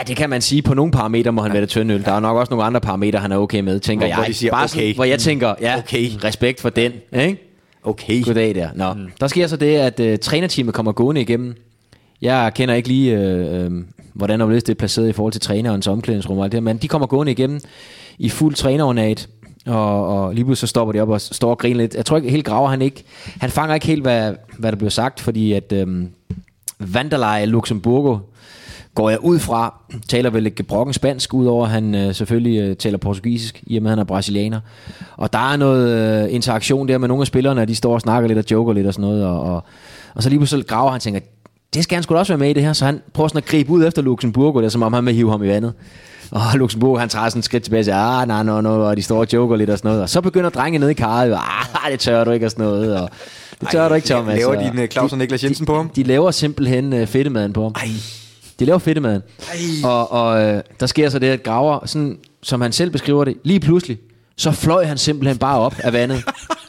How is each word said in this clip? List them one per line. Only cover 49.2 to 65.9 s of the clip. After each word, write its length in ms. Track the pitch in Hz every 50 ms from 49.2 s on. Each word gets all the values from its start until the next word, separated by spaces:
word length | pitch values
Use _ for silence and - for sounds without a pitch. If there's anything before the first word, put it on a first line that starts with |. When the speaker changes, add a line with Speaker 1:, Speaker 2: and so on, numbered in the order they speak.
| 113 107 -
Speaker 1:
joker 220 | 117 120 120 117
lidt 140 | 107 107 104
og 80 | 104 98
sådan 120 | - 107
noget. 120 | 110 110 95
Og 60 | 87
så 120 | - 180
begynder 280 | 180 185 - 185 180 175
drengen 300 | - 131 127 156 165 151
nede 120 | 143 143
i 20 | 147
karret 360 | - 123 110 110 120 127 123
jo, 60 | 107
"Ah, 560 | 85 60 57 85 107 117 120 117 - 131 151
det 80 | 139 123
tør 240 | - 127 117 117 117
du 80 | 117
ikke," 140 | 117 117 113 110
og 40 |
sådan 140 | 107 113 110
noget, 300 | 107 104 101 110 110 104 92
og, 80 | 90 90 - - - - - - - - - -
"Det 80 | - -
tør 120 | - 165
Speaker 2:
Ej, 80 | 160 160
Speaker 1:
du 40 | 156
ikke, 120 | 160 151 -
Thomas." 280 | 139 120 117 107 104 110
Speaker 2:
laver 180 | 117 127 139 -
Speaker 1:
Og 60 | -
Speaker 2:
de 40 | 131 117
en, 60 | 123
øh, 80 | 120 110
Claus 220 | - 131 127 135 139
og 40 | 131
Speaker 1:
de, 20 | 127
Speaker 2:
Niklas 200 | 120 131 120 120
Jensen 220 | 135 139 - 160
Speaker 1:
de, 20 | 147
Speaker 2:
på 80 | 151
ham? 140 | 156 160 -
Speaker 1:
de 140 | - - 135
laver 280 | 127 127 139 165 185
simpelthen, 640 | 156 - 151 147 147 - 143 123 127 127 131 139 135
øh, 140 | 120 113 104
fedtemaden 460 | 104 131 139 143 135 110 104 101 101
på 100 | 110 110
ham. 80 | 113 110
Speaker 2:
Ej. 120 | - - 113 110 107 104 - - - - - - _ - - - -
Speaker 1:
De 60 | 127
laver 140 | 131 175 185
fedtemaden. 420 | 180 160 156 156 143 117 104 98 98 - - - - - - 170 175 170 160 151 143
Speaker 2:
Ej. 60 | 127
Speaker 1:
Og, 220 | 123 120 117 113
og, 300 | - 120 117 117 113 110 107
øh, 180 | 107 104 104 - - - -
der 60 | 127
sker 240 | 123 - 156 151 143
så 100 | 127 139
det, 80 | 127 135
at 160 | 131 127 -
Graver, 360 | 117 113 120 139 151 147 135 -
sådan, 320 | - - 156 147 143 107 - - - _ _ -
som 180 | - 135 123
han 100 | 123 120
selv 180 | - - 175 180
beskriver 320 | 156 139 - 147 143 143 143
det, 120 | 135 120 - -
lige 160 | 147 190 196
pludselig, 380 | 139 143 165 180 175 - 120 107 - - _ _ _ _ _ -
så 140 | - 160
fløj 340 | 151 - - 156 160 185 175
han 120 | 156 147 135
simpelthen 400 | - - 151 143 135 139 135 113
bare 220 | 135 135 139 123
op 160 | 110 127 - - -
af 100 | 127